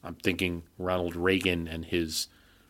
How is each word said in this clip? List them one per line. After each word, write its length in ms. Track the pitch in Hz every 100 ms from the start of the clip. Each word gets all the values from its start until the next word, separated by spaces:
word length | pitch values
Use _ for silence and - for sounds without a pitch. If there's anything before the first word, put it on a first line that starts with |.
I'm 100 | 87
thinking 480 | 85 98 85 92 85 82 -
Ronald 380 | 90 90 87 85
Reagan 500 | 90 95 92 87 82
and 180 | 82
his, 440 | 82 90 80 78 - - - -